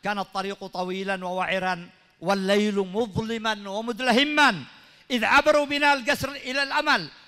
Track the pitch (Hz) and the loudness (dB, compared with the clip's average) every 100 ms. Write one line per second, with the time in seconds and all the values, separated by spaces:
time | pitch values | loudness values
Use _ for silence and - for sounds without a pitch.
0 | 196 208 190 196 190 202 190 185 185 190 | -4 -4 -4 -4 -6 -8 -10 -6 -4 -4
1 | 196 190 185 185 180 190 185 175 175 _ | -4 -4 -4 -4 -2 -2 -2 -4 -8 _
2 | _ _ 165 196 190 202 208 196 190 196 | _ _ -2 0 2 2 2 0 -2 -2
3 | 233 180 220 226 220 208 202 196 226 240 | -2 -2 -4 -4 -4 -4 -6 -8 -6 -2
4 | 254 226 294 302 277 185 123 - - _ | 2 4 4 4 4 2 -8 -18 -20 _
5 | _ 247 208 269 294 302 285 285 294 277 | _ -2 4 4 6 4 2 2 2 2
6 | 240 285 262 277 262 269 277 285 302 247 | 0 -2 -2 -8 -6 -4 -2 0 2 0
7 | 151 - | 0 -16